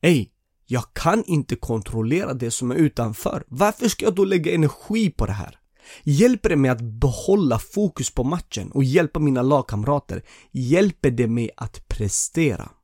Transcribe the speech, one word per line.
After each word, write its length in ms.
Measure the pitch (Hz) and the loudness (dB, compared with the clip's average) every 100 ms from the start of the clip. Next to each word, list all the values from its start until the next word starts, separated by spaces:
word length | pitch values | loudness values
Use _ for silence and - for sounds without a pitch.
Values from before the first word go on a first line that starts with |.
"Ej, 320 | 160 160 104 _ _ _ _ | 4 2 0 _ _ _ _
jag 280 | 127 - | -6 -6
kan 300 | - 165 220 | -2 0 0
inte 320 | - 160 127 - | 0 -2 -2 -6
kontrollera 760 | - 113 98 113 110 160 - | -2 -4 -4 -4 0 0 -2
det 160 | 131 117 | -4 -4
som 200 | 110 123 | -4 -2
är 40 | |
utanför. 720 | 135 156 - 117 107 - - - | 2 2 2 -4 -4 -6 -6 -10
Varför 400 | 127 208 214 233 | 0 0 2 -2
ska 160 | - | 0
jag 100 | 220 | -2
då 100 | 185 | 0
lägga 300 | 190 185 160 | 0 2 0
energi 560 | 175 151 - - 220 208 | 0 0 -2 -6 -2 -2
på 160 | - 110 | -2 -4
det 60 | |
här?" 260 | 104 - - _ _ - - | -4 -10 -16 _ _ -20 -8
Hjälper 460 | - 143 240 247 - | 0 6 6 4 0
det 80 | 160 | 2
mig 140 | 135 | 2
att 100 | 123 | 0
behålla 800 | 117 110 139 123 - 196 156 117 | -4 0 0 0 0 2 2 0
fokus 520 | - - 208 - 135 | -4 -2 -2 -2 -6
på 140 | - | -2
matchen 480 | 127 175 - - 92 | -2 -4 -6 -10 -4
och 120 | - | 0
hjälpa 340 | 131 151 165 160 | 2 2 0 0
mina 240 | 151 127 | 0 2
lagkamrater? 800 | 127 143 - 104 110 143 - 90 - - _ | 2 0 0 -4 -2 -2 -4 -12 -12 -20 _
Hjälper 600 | 135 127 170 202 - 143 | -6 0 2 2 2 -2
det 180 | 120 117 | 0 0
mig 220 | 117 113 - | 0 -4 -8
att 320 | 117 - - | -14 -14 -8
prestera? 840 | - 104 - - - 156 92 - _ | -4 -2 -2 -4 0 0 0 -10 _